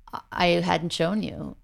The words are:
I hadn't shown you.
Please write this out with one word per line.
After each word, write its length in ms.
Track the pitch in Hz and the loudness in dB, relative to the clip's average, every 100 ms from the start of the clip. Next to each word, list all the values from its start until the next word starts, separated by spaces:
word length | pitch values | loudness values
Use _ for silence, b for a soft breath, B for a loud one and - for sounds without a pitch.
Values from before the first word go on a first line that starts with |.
| - - - | -12 -12 -6
I 140 | - 175 | 2 4
hadn't 460 | 170 175 170 165 | 4 4 0 0
shown 300 | - 165 208 | -2 0 0
you. 320 | - - - - | -4 -6 -12 -12